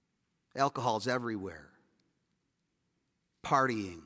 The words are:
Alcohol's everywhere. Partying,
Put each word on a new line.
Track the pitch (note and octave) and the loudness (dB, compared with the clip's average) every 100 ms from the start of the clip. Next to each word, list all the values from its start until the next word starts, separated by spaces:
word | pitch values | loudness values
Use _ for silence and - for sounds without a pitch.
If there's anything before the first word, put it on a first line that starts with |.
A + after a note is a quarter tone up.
| _ _ _ _ _ B2+ | _ _ _ _ _ 0
Alcohol's | C#3 C3+ A#2+ A2 A#2 | 0 2 0 0 0
everywhere. | B2+ A#2 G#2+ F#2+ D#2+ - _ _ _ _ _ _ _ _ _ _ _ _ _ _ _ _ _ | -2 -2 -6 -8 -12 -20 _ _ _ _ _ _ _ _ _ _ _ _ _ _ _ _ _
Partying, | - C#3+ C3 A2+ F#2+ E2+ | 2 4 4 0 -4 -10